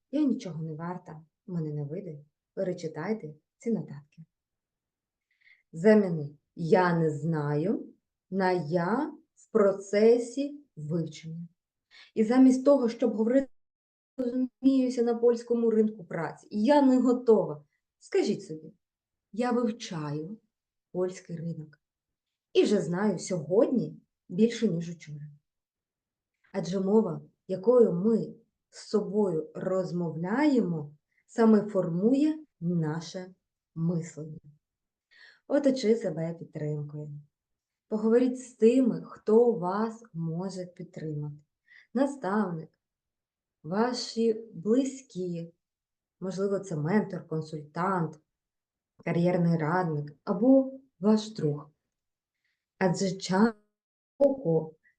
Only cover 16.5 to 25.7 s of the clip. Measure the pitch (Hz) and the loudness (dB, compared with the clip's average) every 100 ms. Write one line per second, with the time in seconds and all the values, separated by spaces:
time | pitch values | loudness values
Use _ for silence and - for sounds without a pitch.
16.5 | 208 220 294 262 254 254 233 - 208 156 | 0 4 6 6 6 4 2 4 4 4
17.5 | 147 - _ _ _ - 392 233 175 - | -6 -14 _ _ _ -4 -2 0 -2 -6
18.5 | 156 160 - _ _ _ _ _ 196 247 | -14 -16 -20 _ _ _ _ _ -6 -2
19.5 | 240 226 240 - 165 151 151 160 220 _ | 0 0 -4 -8 -8 -6 -8 -10 -14 _
20.5 | _ _ _ _ 175 185 185 - 165 165 | _ _ _ _ -6 -4 -6 -14 -10 -8
21.5 | 156 151 - _ _ _ _ _ _ _ | -10 -12 -18 _ _ _ _ _ _ _
22.5 | 359 254 202 160 175 208 170 - 180 143 | 2 4 4 0 0 0 -2 -4 -6 0
23.5 | 196 320 247 156 - _ _ - 185 233 | 2 4 2 -2 -8 _ _ -8 2 2
24.5 | - 220 170 170 170 151 147 147 147 _ | 2 -2 -2 -6 -12 -14 -14 -16 -20 _
25.5 | _ _ | _ _